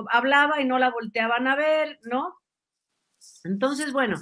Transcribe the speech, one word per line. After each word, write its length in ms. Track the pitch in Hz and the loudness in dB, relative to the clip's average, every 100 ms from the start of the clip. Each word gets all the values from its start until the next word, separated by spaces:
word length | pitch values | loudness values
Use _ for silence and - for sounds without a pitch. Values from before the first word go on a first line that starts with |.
| 208 | -2
hablaba 500 | 233 254 285 294 302 | 0 4 4 4 2
y 60 | 262 | 0
no 140 | 254 | 2
la 100 | 254 | 2
volteaban 580 | 233 220 226 226 240 254 | 0 -6 -4 -2 0 0
a 80 | 277 | 0
ver, 440 | 302 311 302 294 | 2 2 0 -6
¿no? 380 | 226 247 330 349 _ _ _ _ _ _ _ _ - - 165 | -6 -4 -4 -10 _ _ _ _ _ _ _ _ -20 -12 -6
Entonces, 480 | 202 254 277 302 | -2 -2 -2 -2
bueno, 240 | 269 247 165 | 0 0 -2